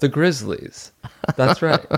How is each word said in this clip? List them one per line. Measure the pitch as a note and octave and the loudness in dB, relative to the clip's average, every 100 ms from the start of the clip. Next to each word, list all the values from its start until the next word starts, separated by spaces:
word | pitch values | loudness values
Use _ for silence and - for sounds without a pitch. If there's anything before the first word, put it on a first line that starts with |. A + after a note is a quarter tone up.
the | C#3+ | 0
Grizzlies. | C#3 F3 C#3+ G#2 - - - - _ - - - - | 2 2 0 -4 -8 -10 -16 -20 _ -20 -6 -4 2
That's | C3 - | 2 2
right. | E3 - - | 2 0 0